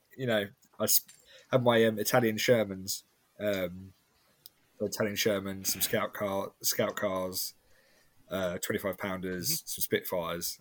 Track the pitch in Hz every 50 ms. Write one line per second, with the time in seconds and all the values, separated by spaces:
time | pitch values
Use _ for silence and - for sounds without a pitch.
0 | _ _ - 123 131 120 110 107 101 101 - _ _ _ _ - 110 104 - -
1 | - - - - _ - - - - _ - 131 120 120 117 117 113 113 110 104
2 | 104 - - 127 120 110 107 107 - - 123 113 107 98 95 95 95 98 - -
3 | - _ _ _ _ _ _ - 101 104 101 95 92 90 90 92 95 95 - _
4 | _ _ _ _ _ _ _ _ _ - - _ _ _ _ - 107 98 - -
5 | 113 104 101 101 - 113 104 98 98 98 98 98 95 - - 95 - - - 104
6 | 101 107 - - 107 98 98 98 95 - - _ - - - - 113 101 98 -
7 | - 101 92 95 92 92 92 95 - - - _ _ _ - - _ _ _ _
8 | _ _ _ - - - 87 95 92 87 87 95 - - 110 101 - 98 90 -
9 | - 98 92 92 90 92 90 90 87 131 165 160 - - - - - - - 98
10 | - - 95 90 85 82 85 85 85 - - -